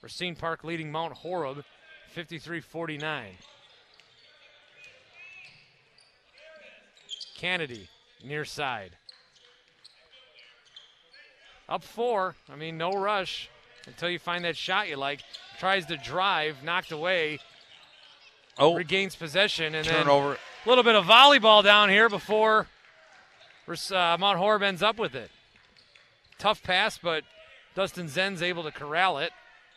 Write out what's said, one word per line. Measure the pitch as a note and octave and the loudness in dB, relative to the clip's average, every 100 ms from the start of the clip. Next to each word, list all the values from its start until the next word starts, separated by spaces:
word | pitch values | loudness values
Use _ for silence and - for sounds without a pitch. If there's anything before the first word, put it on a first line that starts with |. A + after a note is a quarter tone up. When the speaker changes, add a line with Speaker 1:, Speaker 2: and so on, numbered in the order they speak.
Speaker 1:
Racine | A2+ - F3+ D#3+ | -16 -10 -8 -8
Park | E3 D#3+ | -8 -8
leading | D#3 E3+ D#3 | -8 -10 -8
Mount | D#3 E3 | -8 -8
Horeb, | B2+ D#3+ F3+ C#3+ C#3 C#3+ _ - - - | -10 -8 -6 -6 -8 -16 _ -20 -20 -18
fifty-three | - E3 E3 D3 E3+ | -14 -12 -14 -12 -12
forty-nine. | - D#3+ E3 D3+ D#3 D3+ G#2+ F#2 - - _ _ _ _ _ _ _ _ - - _ _ G#4+ C5 _ - - - - - _ _ _ _ _ _ _ _ D#4+ D#4+ - - _ _ _ - - - | -10 -10 -8 -8 -8 -8 -10 -18 -20 -20 _ _ _ _ _ _ _ _ -20 -20 _ _ -20 -20 _ -20 -20 -20 -20 -20 _ _ _ _ _ _ _ _ -20 -20 -20 -20 _ _ _ -16 -16 -10
Kennedy, | F3 F3+ D3+ A#2+ F#2 _ _ _ | -6 -6 -6 -12 -18 _ _ _
near | A#2 D3+ C#3+ | -12 -10 -10
side. | - C#3+ A#2+ F#2+ E2+ _ - _ _ _ _ _ _ - _ _ - _ - - _ _ - - _ _ - - _ - - - | -8 -8 -8 -12 -20 _ -20 _ _ _ _ _ _ -20 _ _ -20 _ -20 -20 _ _ -20 -20 _ _ -20 -20 _ -20 -20 -10
Up | F#3+ | -10
four. | - - A#3+ A3 F#3 D#3+ _ | -10 -6 -2 -2 -4 -8 _
I | C#3 | -14
mean, | D#3+ E3 | -12 -6
no | E3+ | -4
rush | G3 G3 G#3+ F3 - - - _ - - | -2 -2 -2 -4 -10 -14 -20 _ -20 -20
until | B2 E3+ | -8 -6
you | F3 | -6
find | - F3 F3 | -6 -4 -4
that | D#3+ | -6
shot | - F#3 G#3 | -4 -4 -4
you | C#3+ | -6
like. | C3+ D3 - - - - | -6 -6 -12 -20 -20 -6
Tries | F#3 G3 D#3 | -2 0 -2
to | D#3+ | -8
drive, | A#2+ D#3 F#3+ F3 D#3 C#3+ | -6 -2 0 0 -2 -6
knocked | D3 F3 F#3 | -6 -6 -4
away. | D#3 E3+ F#3 D#3 D3+ - - - - - - - - - _ _ - | -8 -4 -2 -2 -6 -14 -20 -20 -20 -20 -20 -20 -20 -20 _ _ 2
Speaker 2:
Oh. | C#3+ E3+ | 4 4
Speaker 1:
Regains | E3+ F#3 G3 - | -2 -2 -2 -6
possession, | E3 D#3 G3+ - D#3 D#3 | -6 0 0 0 -4 -4
and | D#3 | -2
then | E3 | 0
Speaker 2:
Turnover. | D3 C#3+ C#3+ C3+ - - G#3 | 4 4 4 -4 -12 -10 2
Speaker 1:
a | |
little | B3+ | 4
bit | A#3 A3 | 6 4
of | F3 | 8
volleyball | A3+ C#4 C#4+ A3 G#3+ | 10 10 8 8 8
down | G3+ G#3 G#3 | 8 6 6
here | G3 A3+ | 4 4
before, | G3+ - G#3+ A3 A3 - _ _ _ - - - _ - - - | 0 -2 2 4 2 0 _ _ _ -20 -20 -20 _ -20 -20 -14
uh, | E3+ - F#3+ E3+ E3+ | -12 -4 0 2 2
Mount | G3 F#3 | 2 2
Horeb | G3 G#3+ | 2 2
ends | G3 F#3 | 0 0
up | G#3 A3 | -2 -2
with | G3 | -6
it. | B2+ A2 - _ _ _ _ _ - _ _ _ _ | -6 -14 -18 _ _ _ _ _ -20 _ _ _ _
Tough | G3 G#3 | -2 -2
pass, | - F#3 G#3+ - | 0 0 0 -2
but | E3+ D#3+ - - - - _ - | -4 -4 -6 -20 -20 -20 _ -6
Dustin | F#3+ - E3+ | -4 -4 -8
Zen's | C#3 F#3+ F#3+ | -4 -4 -2
able | F3 F3 | -4 -4
to | D#3 | -8
corral | - D3 D#3 F#3 D3 | -10 -6 0 0 0
it. | E3 - - - _ | -6 -8 -20 -20 _